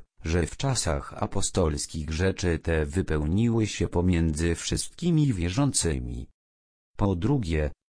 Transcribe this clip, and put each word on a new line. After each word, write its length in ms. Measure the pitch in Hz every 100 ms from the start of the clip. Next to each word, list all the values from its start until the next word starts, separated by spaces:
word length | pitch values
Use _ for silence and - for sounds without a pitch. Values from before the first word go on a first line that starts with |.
| - _
że 220 | 80 87 76
w 100 | -
czasach 680 | 139 131 - 73 - -
apostolskich 880 | 104 101 92 - 82 73 - 80 76
rzeczy 480 | 78 95 92 90 80
te 280 | - 80 73
wypełniły 800 | 82 92 78 76 92 117 113 104
się 220 | - 85
pomiędzy 680 | 87 90 85 82 76 85
wszystkimi 800 | 82 - 82 - - 170 160 147
wierzącymi. 960 | 98 85 95 143 - 85 71 62 60 - _ _ _ _ _ _ -
Po 200 | 101 90
drugie, 540 | 107 143 92 80 76 -